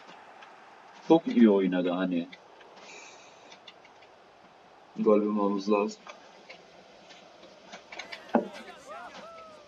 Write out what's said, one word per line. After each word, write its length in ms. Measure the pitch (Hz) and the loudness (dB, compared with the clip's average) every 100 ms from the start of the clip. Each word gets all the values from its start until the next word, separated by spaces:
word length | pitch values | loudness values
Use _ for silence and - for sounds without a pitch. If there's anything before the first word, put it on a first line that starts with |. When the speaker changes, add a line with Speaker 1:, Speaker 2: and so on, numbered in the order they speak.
| - - - - - - - - - - - | -20 -20 -20 -20 -20 -20 -20 -20 -20 -4 4
Speaker 1:
Çok 200 | 165 127 | 4 4
iyi 220 | 120 110 | 6 8
oynadı 400 | 98 92 90 87 | 8 4 0 0
hani. 380 | 90 92 85 85 - - - - - - - - - - - - - - - - - - - - - - - - - - 110 | -2 -2 -2 -6 -12 -20 -20 -20 -20 -20 -20 -20 -20 -20 -20 -20 -20 -20 -20 -20 -20 -20 -20 -20 -20 -20 -20 -20 -20 -12 0
Speaker 2:
Gol 220 | 110 104 | 4 4
bulmamız 500 | 104 107 101 101 101 | 2 0 0 -2 0
lazım. 300 | 104 107 - - - - - - - - - - - - - - - - - - - - - - - - - - - - - 571 679 719 - 640 659 640 622 | 0 0 -6 -18 -20 -20 -20 -20 -20 -20 -20 -20 -20 -20 -20 -20 -20 -20 -20 -20 -20 -16 -16 -14 -16 -2 -2 -2 -10 -16 -18 -16 -16 -16 -18 -18 -20 -20 -20